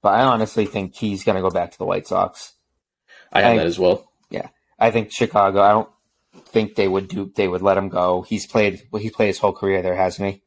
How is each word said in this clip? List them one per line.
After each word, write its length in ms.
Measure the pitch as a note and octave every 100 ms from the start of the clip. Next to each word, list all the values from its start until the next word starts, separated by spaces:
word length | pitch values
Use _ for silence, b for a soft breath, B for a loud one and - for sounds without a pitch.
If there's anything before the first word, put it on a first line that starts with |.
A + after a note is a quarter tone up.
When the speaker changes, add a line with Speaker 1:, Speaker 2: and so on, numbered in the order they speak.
Speaker 1:
but 80 | G#2
I 80 | G#2
honestly 420 | C3 A#2 A2 - G2+
think 280 | G#2+ F#2+ -
he's 260 | A2 G2
gonna 180 | A2+ F#2+
go 80 | F#2
back 220 | F2+ E2+
to 60 | -
the 60 |
White 220 | - F#2+ -
Sox. 480 | F#2 F#2 - - _ _ _ _ _ _ b b
Speaker 2:
I 100 | -
have 100 | A2
Speaker 1:
I 20 | A2+
Speaker 2:
that 80 | E2+
as 120 | E2+
well. 320 | F#2 D#2+ _ _ _
Speaker 1:
Yeah. 180 | - - _ _ _
I 120 | A#2
think 220 | A2+ G#2+
Chicago, 480 | - A#2 G#2+ G2 G2
I 120 | G2+
don't 160 | G#2+ G#2+ _ _ _ _ - -
think 280 | A3 G#3
they 140 | - G2
would 200 | F#2 G2
do, 220 | - G2 -
they 120 | G2
would 140 | F2+
let 140 | F#2+ F#2+
him 140 | G2
go. 320 | F2+ F2+ F2+
He's 240 | F2+ G#2+ -
played, 360 | A2+ G#2 F#2+ _
well, 120 | G#2+
he 80 | G#2+
played 180 | - G#2+
his 100 | F#2
whole 140 | G2+
career 300 | - G2 F#2+
there, 120 | F#2 F2+
hasn't 360 | F#2 - G2+
he? 100 | G2